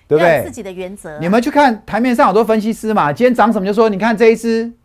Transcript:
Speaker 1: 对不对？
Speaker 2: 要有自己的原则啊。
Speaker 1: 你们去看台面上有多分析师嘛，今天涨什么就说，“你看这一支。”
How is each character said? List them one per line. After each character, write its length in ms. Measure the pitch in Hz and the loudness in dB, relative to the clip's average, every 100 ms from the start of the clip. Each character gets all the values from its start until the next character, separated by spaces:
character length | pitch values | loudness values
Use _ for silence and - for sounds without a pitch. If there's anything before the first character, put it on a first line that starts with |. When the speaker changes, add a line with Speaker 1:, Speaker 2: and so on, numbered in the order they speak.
| - | -2
Speaker 1:
对 120 | 156 | 2
不 40 | |
对？ 80 | 170 | 4
Speaker 2:
要 60 | 151 | 2
有 40 | |
自 60 | - | -2
己 120 | 240 | -12
的 80 | 190 | -14
原 240 | 185 180 | -12 -14
则 200 | 202 175 | -14 -16
啊。 40 | 151 | -8
Speaker 1:
你 40 | 165 | 0
们 140 | 220 | 0
去 100 | 285 | 2
看 320 | 285 277 214 - | 2 2 0 -6
台 120 | 214 | -4
面 160 | 254 | -2
上 140 | 240 254 | 2 2
有 60 | |
多 100 | 202 | 2
分 160 | 220 220 | 2 0
析 100 | 214 | -2
师 220 | 202 214 | -4 -4
嘛， 180 | 208 147 | -2 -2
今 140 | 147 | 2
天 100 | 247 | 0
涨 160 | 240 214 | 2 2
什 80 | 220 | 0
么 60 | |
就 80 | 190 | -2
说 160 | 208 226 | 0 0
，“你 80 | 190 | 0
看 180 | 226 | -2
这 120 | 208 233 | 2 2
一 100 | 226 | 2
支。” 340 | 233 226 233 - | 0 -4 -4 -12